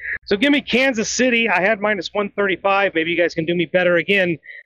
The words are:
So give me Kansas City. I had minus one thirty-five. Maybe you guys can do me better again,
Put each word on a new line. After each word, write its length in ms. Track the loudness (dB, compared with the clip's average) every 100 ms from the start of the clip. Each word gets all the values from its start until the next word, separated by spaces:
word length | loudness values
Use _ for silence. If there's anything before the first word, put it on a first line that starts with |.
| -10 -10
So 120 | -4 0
give 140 | 2
me 120 | 2
Kansas 460 | 0 0 2 0 -2
City. 400 | 0 2 2 2
I 120 | 2
had 200 | 2 0
minus 320 | -2 -2 -4
one 200 | -4 -4
thirty-five. 580 | -2 -2 -2 0 0 0
Maybe 200 | 0 -2
you 40 | 0
guys 180 | 0
can 120 | 0 -2
do 80 |
me 120 | -2 0
better 280 | 0 2
again, 420 | 2 2 0 0 -2 -8 -20